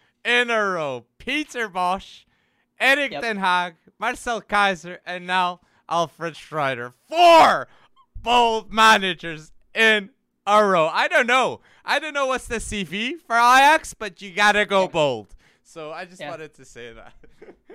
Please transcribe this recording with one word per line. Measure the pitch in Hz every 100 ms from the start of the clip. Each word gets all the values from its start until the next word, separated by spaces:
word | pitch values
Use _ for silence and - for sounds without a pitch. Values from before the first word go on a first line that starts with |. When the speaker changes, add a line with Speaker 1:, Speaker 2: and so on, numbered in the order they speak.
| _ _ 214
Speaker 1:
in | 240 240
a | 226
row. | 202 175 147 127 - _
Peter | - 294 302 247 220
Bosz, | 180 180 190 - - _ _ _ _ _ -
Erik | 240 277 277
Speaker 2:
Yep. | 147
Speaker 1:
ten | 233 202
Hag, | 190 180 180 165 _ -
Marcel | 220 240 247 226
Keizer, | - 208 202 185 175 180 -
and | 180 180
now | 185 180 180 _ _ -
Alfred | 165 160 - 170 143
Schroeder. | - 156 135 123 120 _ -
Four | 320 349 330 285 165 123 _ _ _ _ -
bold | 226 240 233 220 208
managers | 208 220 214 190 170 170 156 156 - _
in | 214 226 214 196 _ _ _ -
a | 208
row. | 208 180 160
I | 175 285
don't | 330 233
know. | 262 214 110 _ _ -
I | 269
don't | 311
know | 285 262
what's | 254 -
the | 226
C | - 208
V | 165 196 240 330
for | - 233
Ajax, | 240 262 285 311 -
but | - 214 170
you | 196
gotta | 175 208 208 202
go | 196
Speaker 2:
Yeah. | 185
Speaker 1:
bold. | 175 147 117 101 - _ _
So | _ 165 151
I | 160 180
just | 180
Speaker 2:
Yeah. | 160
Speaker 1:
wanted | 165 156 _
to | 131
say | 123 120
that. | 113 120 - - _
<laughs> | - - _